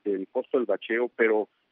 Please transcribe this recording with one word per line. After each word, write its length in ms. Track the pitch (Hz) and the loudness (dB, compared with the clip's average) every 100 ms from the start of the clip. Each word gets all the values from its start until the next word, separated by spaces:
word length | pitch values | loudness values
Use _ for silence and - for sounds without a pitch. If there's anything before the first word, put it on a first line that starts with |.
del 240 | 104 98 95 | -4 -4 -4
costo 260 | 127 - 135 | -6 -2 -2
del 80 | 110 | 0
bacheo, 440 | 98 - 113 120 - | -4 -2 -2 -2 2
pero 320 | 113 107 101 _ _ | 2 2 0 _ _